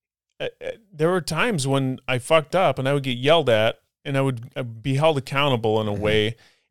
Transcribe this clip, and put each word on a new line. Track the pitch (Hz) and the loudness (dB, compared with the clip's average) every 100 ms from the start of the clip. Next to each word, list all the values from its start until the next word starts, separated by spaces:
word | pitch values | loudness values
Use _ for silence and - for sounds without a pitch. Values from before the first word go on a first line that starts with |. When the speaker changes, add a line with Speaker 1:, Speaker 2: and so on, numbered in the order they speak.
| _ _ _ - | _ _ _ -12
Speaker 1:
uh, | 147 - | -12 -10
uh, | 82 - _ | -12 -14 _
there | 151 160 | -4 0
were | 185 | 0
times | - 156 226 185 135 | -2 -2 -2 -2 0
when | 135 131 127 - | 0 0 -4 -4
I | 127 | -4
fucked | - 160 151 175 | 2 2 2 0
up | 175 131 | 0 0
and | 135 | -2
I | |
would | 143 | -2
get | 135 120 | -2 -2
yelled | 135 170 135 | 2 4 4
at | 110 113 - _ _ | 2 2 -2 _ _
and | 151 135 | -6 -2
I | |
would, | 135 123 117 143 | -2 -4 -8 -10
uh, | |
be | 123 113 139 135 | -10 -8 -4 2
held | 160 143 | 2 2
accountable | 123 135 147 127 110 110 | -2 0 2 2 0 0
in | 107 | 0
a | |
Speaker 2:
Mm-hmm. | 101 | -2
Speaker 1:
way. | 104 107 107 123 _ _ _ | 0 2 0 -4 _ _ _